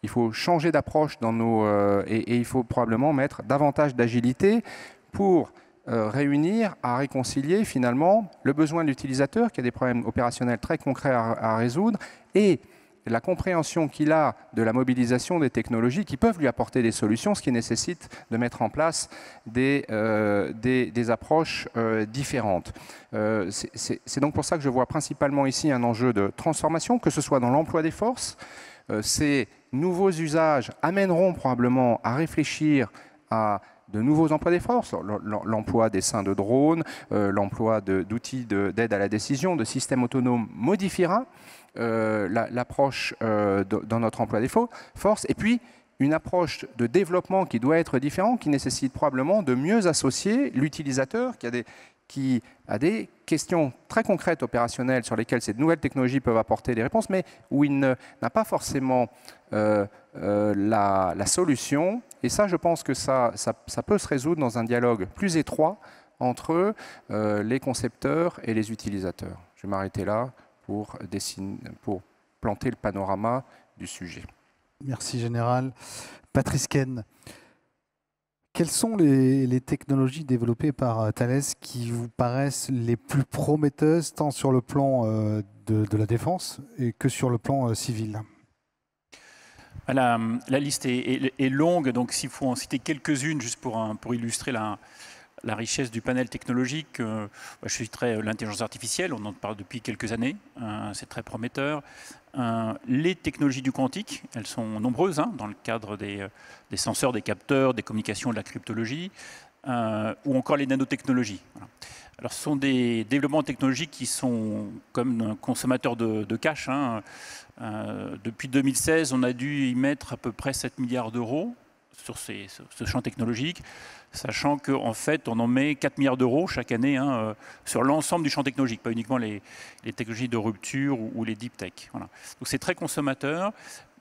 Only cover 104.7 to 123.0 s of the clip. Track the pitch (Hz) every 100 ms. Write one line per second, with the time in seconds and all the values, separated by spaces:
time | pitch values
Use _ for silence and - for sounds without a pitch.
104.7 | 107 113 120 185 151 165 180 107 104 -
105.7 | 113 101 101 104 101 95 - - - _
106.7 | 98 - 113 139 120 92 104 - 139 135
107.7 | 120 - 110 107 104 127 110 - 120 -
108.7 | 110 113 143 180 - - - - _ -
109.7 | 123 113 107 110 - 143 131 123 143 139
110.7 | 135 135 139 - 127 113 95 - - -
111.7 | _ - - - - - - - 147 135
112.7 | 131 120 117 107 139 139 151 143 127 135
113.7 | 127 160 - 127 - 131 117 110 107 104
114.7 | - _ - 123 117 113 107 - 123 127
115.7 | 127 135 117 117 107 101 110 156 151 -
116.7 | 135 139 113 - - - - - - 117
117.7 | 107 107 107 101 - 120 113 139 131 135
118.7 | 127 - 160 151 127 127 123 135 147 135
119.7 | 123 139 143 - 131 131 107 139 135 127
120.7 | - 127 127 110 117 113 139 220 240 _
121.7 | _ _ - - 113 - 104 101 - -
122.7 | - 107 127